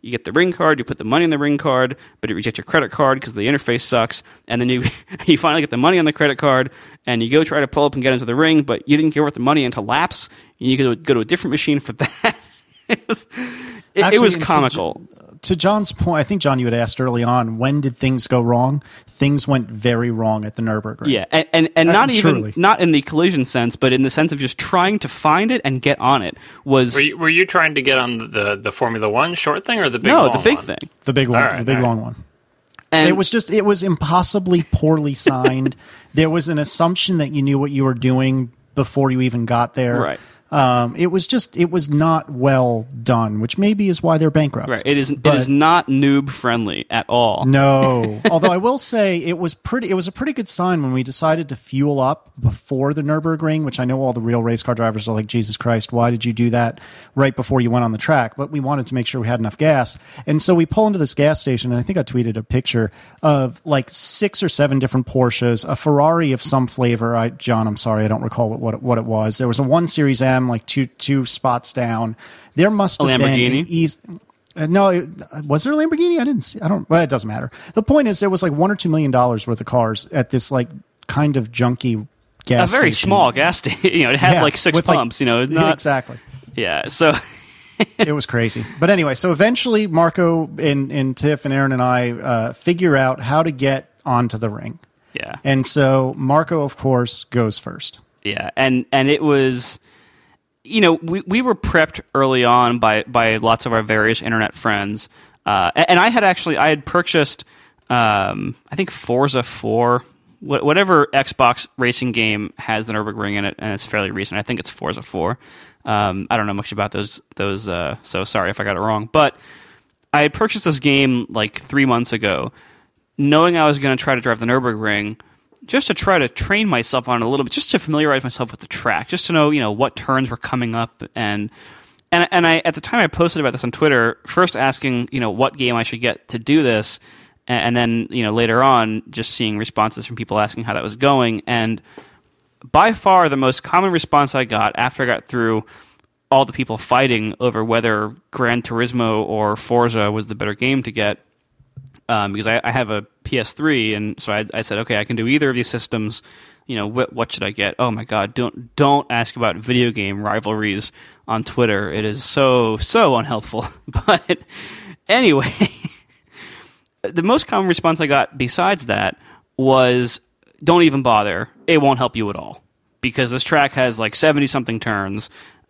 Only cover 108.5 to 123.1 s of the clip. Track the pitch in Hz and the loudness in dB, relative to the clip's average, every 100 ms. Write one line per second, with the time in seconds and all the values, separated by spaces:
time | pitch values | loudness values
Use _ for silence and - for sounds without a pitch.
108.5 | - _ - 185 - - 123 139 127 117 | -12 _ -6 -6 -8 -4 0 0 -2 -4
109.5 | - 110 113 120 123 - _ _ _ 139 | -8 -4 0 0 0 -4 _ _ _ -6
110.5 | 143 143 170 190 165 147 139 131 - 123 | -2 2 2 4 4 4 0 0 2 2
111.5 | 120 - - 123 - 127 117 110 104 104 | 2 -6 -4 -4 -2 -4 -2 -2 -2 -6
112.5 | - - 110 110 107 107 110 101 101 101 | -10 -6 -4 -4 -6 -6 -6 -6 -4 -6
113.5 | - 110 98 - 104 95 92 98 101 104 | -6 -8 -8 -6 -4 -4 -6 -6 -6 -6
114.5 | 120 - - 80 - - 95 87 127 - | -8 -8 -8 -8 -8 -8 -4 -4 -4 -10
115.5 | - - _ - 104 101 95 - 113 104 | -20 -20 _ -4 0 0 -4 -2 -2 -2
116.5 | 98 - 104 101 101 101 - _ - 98 | -6 -8 -6 -6 -6 -8 -12 _ -8 -6
117.5 | 98 107 87 78 - - 92 95 107 92 | -6 -6 -6 -6 -8 -8 -8 -4 -2 -2
118.5 | 98 101 92 110 107 113 156 143 - - | -2 -4 -2 -2 -2 0 2 2 0 -14
119.5 | - - _ _ _ _ 147 147 - 220 | -20 -20 _ _ _ _ 2 2 0 -2
120.5 | 214 170 139 143 139 135 123 - 107 110 | -2 -4 -2 2 2 2 0 -4 -4 -4
121.5 | - - 139 131 117 120 110 104 73 60 | -6 -4 0 2 0 -2 -2 -2 -2 -4
122.5 | - - _ _ _ _ | -10 -20 _ _ _ _